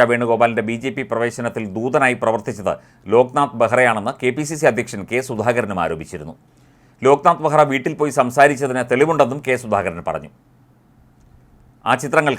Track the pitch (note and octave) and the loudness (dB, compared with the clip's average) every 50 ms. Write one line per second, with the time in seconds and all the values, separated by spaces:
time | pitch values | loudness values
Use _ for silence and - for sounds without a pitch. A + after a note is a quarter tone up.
0 | B2 A#2 A#2+ A#2+ A#2+ A#2 A2+ A2 A#2 A#2 A2+ A2+ G#2 A2 A#2 A#2 B2 C3+ G#2 C3+ | 2 2 2 0 2 0 2 2 2 2 2 -2 -2 -4 -6 -4 -6 -6 -6 -6
1 | B2+ - A#2+ A2+ A#2+ A#2 - - A#2+ A#2 - A#2 A2 G2+ F#2 A2 A#2 C3 B2 D3+ | -6 -4 -4 -2 -2 -4 -4 -4 -8 -6 -6 -6 -8 -6 -6 -6 -4 0 0 2
2 | C3+ B2+ B2 G#2 A#2+ A2+ A2+ A2 G#2+ - G#2 G#2 F#2 F#2 - - - _ _ _ | 2 2 0 0 0 0 0 0 -4 -6 -10 -4 -4 -4 -4 -4 -8 _ _ _
3 | - F#2+ G#2+ B2 B2+ B2 - D3 C#3+ - - A#2 A#2 G#2+ B2 B2+ B2+ A#2+ A2 G#2+ | -4 2 4 4 4 4 2 -2 -2 0 0 0 0 2 4 4 4 4 2 0
4 | G2+ A#2+ C#3 - B2+ B2+ B2 D3+ D3+ D3 E3 D3 D#3 - G#2+ B2 A2 - A#2 G2+ | -4 -6 -8 -2 -4 -2 -2 -2 -6 -6 -6 0 0 2 2 2 -6 -6 -8 -10
5 | F2+ - A2+ B2 - - A#2+ G#2+ G#2 A#2+ A#2 A#2+ A#2+ G2+ G2 F2+ E2 E2 E2 D#2+ | -8 -4 -4 -4 -4 -4 -6 -4 -2 0 0 -2 -2 -4 -4 -4 -2 -4 -4 -6
6 | D#2 - - D#2 D2 D#2+ C2+ _ _ _ _ _ _ _ _ _ _ _ _ - | -8 -14 -14 -14 -14 -14 -18 _ _ _ _ _ _ _ _ _ _ _ _ 0
7 | A#2 C3+ C#3+ C#3+ - F3 E3+ - D#3 D3+ D3+ D3+ D3+ C#3 C3+ C3+ B2 E3 D3+ D3 | 4 4 4 6 4 2 2 2 0 0 4 4 4 4 2 -2 -2 -4 -2 -2
8 | D3+ C#3+ C3 C#3+ B2 B2 B2 C#3+ C#3 D3 C#3+ B2 C#3+ C3 B2+ B2+ B2 B2 B2 B2+ | -2 -2 0 0 0 0 4 6 6 6 6 0 -4 -4 -2 -4 -2 0 2 2
9 | D3 D#3+ E3 C#3+ C3+ A#2+ C3+ D3 - C3 B2+ A#2 B2 A2 G#2 G2+ F2+ F2+ E2+ E2+ | 2 2 4 2 2 0 0 -6 -4 -4 -4 -4 -2 -4 -4 -2 -2 -4 -8 -8
10 | C#2+ E2+ D#2 D#2 D2 D2 _ _ _ _ _ _ _ _ _ _ _ _ _ _ | -8 -8 -8 -8 -10 -14 _ _ _ _ _ _ _ _ _ _ _ _ _ _
11 | _ _ _ _ _ _ _ _ _ _ _ _ _ _ _ _ - A2+ B2+ B2 | _ _ _ _ _ _ _ _ _ _ _ _ _ _ _ _ 0 0 0 0
12 | D3 C3 - E3 D3+ C#3+ B2 | 0 0 2 2 2 2 2